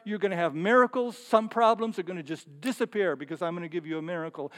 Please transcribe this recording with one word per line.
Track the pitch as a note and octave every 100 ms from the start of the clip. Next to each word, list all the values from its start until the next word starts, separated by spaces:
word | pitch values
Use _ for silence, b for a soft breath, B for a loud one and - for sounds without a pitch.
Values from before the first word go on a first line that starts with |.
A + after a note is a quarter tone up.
You're | G3+ G#3
gonna | G3+ F3
have | E3+
miracles. | D3 F#3 B3+ B3 B3+ A#3+ -
Some | - A3 A3
problems | A#3 A3+ A3+ A3+ G#3
are |
gonna | F3+ F3+
just | C#3+ D#3+ - C#3+
disappear | A#3 B3 A#3 G#3 F#3+ C#3
because | C#3+ E3
I'm | E3+
gonna | F3 E3+
give | D#3+ D#3+
you | D#3+
a |
miracle. | D#3+ F3 D#3+ D#3 C#3+